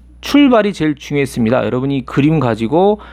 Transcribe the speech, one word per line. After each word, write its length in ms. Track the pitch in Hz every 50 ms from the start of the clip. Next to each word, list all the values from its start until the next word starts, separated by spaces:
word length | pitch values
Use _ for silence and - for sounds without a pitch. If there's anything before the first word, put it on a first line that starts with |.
| - - - -
출발이 500 | - - - 285 294 269 247 220 202 208
제일 240 | 185 - 156 156 147
중요했습니다. 720 | - - - 147 143 139 131 - - 117 110 127 123 110
여러분이 400 | 107 120 127 131 139 139 135 123
그림 340 | - - 147 135 151 165 160
가지고, 640 | 135 123 113 104 113 110 131 165 190 202 208 208 - -